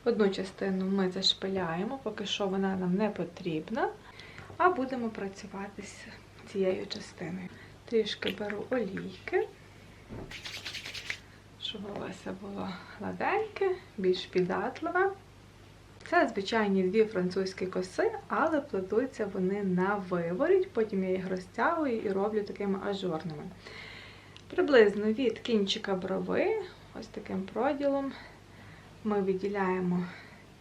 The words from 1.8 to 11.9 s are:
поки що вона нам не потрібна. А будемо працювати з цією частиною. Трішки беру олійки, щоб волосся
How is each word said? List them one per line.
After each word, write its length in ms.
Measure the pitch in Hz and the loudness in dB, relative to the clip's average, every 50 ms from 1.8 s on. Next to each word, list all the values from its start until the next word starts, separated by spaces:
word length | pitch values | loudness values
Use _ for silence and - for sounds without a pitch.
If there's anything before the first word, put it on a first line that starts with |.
| 196 240 277 269 | 0 -2 -4 -4
поки 240 | - 220 214 - 202 | -6 -6 -6 -4 -4
що 200 | 202 - - 208 | -4 -2 0 0
вона 300 | 190 185 190 196 190 190 | 0 2 2 2 0 0
нам 180 | 185 185 175 180 | 0 2 2 2
не 140 | 196 220 208 | 2 2 0
потрібна. 800 | 208 - 170 175 - - - 175 160 156 - - 226 269 359 440 415 - - - - - - - - - - - - - | 0 -2 -6 -6 -6 -6 -4 -2 -2 -2 -2 -2 -2 0 0 -2 -2 -8 -18 -18 -18 -18 -18 -16 -16 -16 -16 -14 0 4
А 80 | 330 370 | 4 4
будемо 380 | 359 254 262 254 262 247 233 226 | 4 4 0 -2 -2 -4 -4 -4
працювати 760 | 214 - 202 190 190 - - 190 - 190 196 202 - - | -4 -4 -6 -6 -6 -10 -12 -10 -8 -8 -8 -8 -10 -12
з 220 | 190 - - - - 220 - - - - - - - - | -12 -12 -14 -14 -16 -16 -16 -18 -20 -20 -20 -20 -18 -6
цією 340 | - 196 190 185 190 202 202 | 0 2 2 2 2 0 -4
частиною. 640 | - - 202 - - - - 180 165 180 185 180 185 - - - - - - - | -6 -8 -10 -10 -12 -10 -8 -8 -6 -6 -6 -8 -10 -12 -16 -18 -20 -20 -20 -8
Трішки 520 | - 240 220 214 214 - - - 202 185 - | 0 2 2 2 2 -2 -2 -4 -4 -2 -2
беру 260 | 214 208 208 202 214 - | -6 -6 -6 -6 -4 -2
олійки, 760 | 254 254 214 185 190 175 170 190 - - - - 349 392 440 - - - - - - - - - - - - - - - - - - - - - - - - - - - - - - - - - - - - - - - - - - - | -2 0 0 -2 -4 -6 -8 -8 -10 -10 -8 -2 0 0 0 0 -6 -20 -20 -20 -20 -20 -20 -20 -20 -20 -16 -12 -12 -12 -10 -12 -12 -12 -12 -12 -12 -10 -12 -10 -10 -10 -12 -10 -10 -10 -8 -8 -8 -8 -10 -20 -20 -20 -20 -20 -16 -10
щоб 220 | - - - 202 | -10 -8 -8 -8
волосся 520 | 196 202 | -8 -8